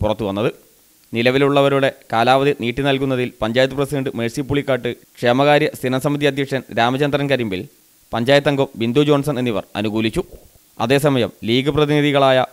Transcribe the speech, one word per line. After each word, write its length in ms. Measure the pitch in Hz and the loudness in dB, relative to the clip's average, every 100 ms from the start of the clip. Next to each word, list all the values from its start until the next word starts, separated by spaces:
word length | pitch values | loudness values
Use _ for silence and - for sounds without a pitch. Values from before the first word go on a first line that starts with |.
പുറത്തുവന്നത്. 480 | 107 107 104 101 135 - _ _ _ _ _ | -2 -2 -4 -2 -2 -4 _ _ _ _ _
നിലവിലുള്ളവരുടെ 760 | 113 123 135 139 143 139 139 135 - - | -2 2 2 2 2 2 2 0 -4 -4
കാലാവധി 400 | 113 120 135 139 143 | 0 2 2 2 -2
നീട്ടി 220 | 117 127 139 | -4 -2 -2
നൽകുന്നതിൽ 420 | 135 139 127 123 - | 0 -2 -2 -4 -4
പഞ്ചായത്ത് 360 | 110 120 135 131 | -2 2 0 0
പ്രസിഡന്റ് 320 | 131 139 131 117 | -4 -4 -4 -4
മേഴ്സി 240 | 117 147 127 | -4 -4 -4
പുളിക്കാട്ട്, 420 | 143 135 127 120 113 _ - | -2 -2 -2 -4 -8 _ -4
ക്ഷേമകാര്യ 520 | 123 127 147 147 151 - | 0 4 4 4 2 -4
സ്ഥിരം 220 | 127 131 | -4 -2
സമിതി 220 | 147 147 143 | -2 0 -2
അധ്യക്ഷൻ 300 | 135 135 135 - 110 | -2 -4 -6 -4 0
രാമചന്ദ്രൻ 480 | 120 131 147 143 139 | 0 0 0 0 0
കരിമ്പിൽ, 320 | 131 113 92 139 _ _ _ _ | -2 -2 -6 -8 _ _ _ _
പഞ്ചായത്ത് 380 | 113 117 143 143 | -4 2 2 2
അംഗം 180 | 139 135 - | 0 -2 -2
ബിന്ദു 200 | 117 143 147 | 0 2 4
ജോൺസൺ 300 | 143 143 123 | 2 0 -2
എന്നിവർ 240 | 123 95 - - | -2 -4 -6 -4
അനുകൂലിച്ചു. 420 | 107 107 113 170 - - - _ _ - | -2 -2 -2 -4 -8 -12 -20 _ _ -6
അതേസമയം 480 | 117 139 147 131 98 - 104 | 0 2 2 2 0 -4 -2
ലീഗ് 240 | 123 143 143 | 0 0 0
പ്രതിനിധികളായ 680 | 147 147 147 139 135 131 - | 2 2 2 2 4 2 0